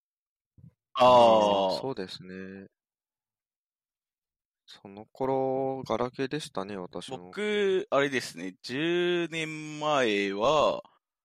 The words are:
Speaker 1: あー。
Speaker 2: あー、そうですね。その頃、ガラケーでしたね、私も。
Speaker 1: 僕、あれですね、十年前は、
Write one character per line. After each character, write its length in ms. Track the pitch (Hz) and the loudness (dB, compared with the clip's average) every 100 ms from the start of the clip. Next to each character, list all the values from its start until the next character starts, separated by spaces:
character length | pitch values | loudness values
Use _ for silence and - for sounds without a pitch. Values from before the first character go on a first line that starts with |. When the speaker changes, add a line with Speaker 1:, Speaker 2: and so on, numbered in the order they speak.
| _ _ _ _ _ _ - _ _ - | _ _ _ _ _ _ -20 _ _ 4
Speaker 1:
あ 100 | 127 | 8
ー。 720 | 123 117 110 104 101 95 87 | 10 8 8 4 2 0 -2
Speaker 2:
あ 20 | |
ー、 40 | |
そ 100 | 135 | -6
う 40 | 117 | -8
で 140 | 92 | -10
す 140 | - | -14
ね。 440 | 90 92 95 98 98 _ _ _ _ _ _ _ _ _ _ _ _ _ _ _ _ _ _ _ _ | -16 -16 -14 -16 -20 _ _ _ _ _ _ _ _ _ _ _ _ _ _ _ _ _ _ _ _
そ 220 | - 101 | -20 -20
の 160 | 101 110 | -20 -18
頃、 800 | - 131 135 131 131 135 135 | -8 -4 -2 -2 -2 -4 -6
ガ 140 | 131 110 | -6 -4
ラ 140 | 123 | -4
ケ 140 | 131 135 | -6 -6
ー 20 | |
で 140 | 151 | -8
し 100 | - | -10
た 140 | 95 95 | -10 -10
ね、 100 | 101 | -10
私 340 | 87 87 107 | -10 -12 -12
も。 60 | 131 90 | -12 -12
Speaker 1:
僕、 600 | 190 214 208 196 190 - | -8 -4 0 0 0 0
あ 120 | 135 | 0
れ 80 | 143 | 2
で 100 | 127 | -2
す 180 | - 82 | -6 -8
ね、 180 | 92 92 | -12 -12
十 640 | - 127 165 175 175 175 165 | -8 -4 -2 0 0 -2 -4
年 500 | 165 156 156 151 151 | -6 -8 -8 -12 -6
前 540 | 151 143 120 101 101 | 0 2 2 2 0
は、 500 | 98 120 151 110 64 - _ _ _ | 0 2 4 2 0 -6 _ _ _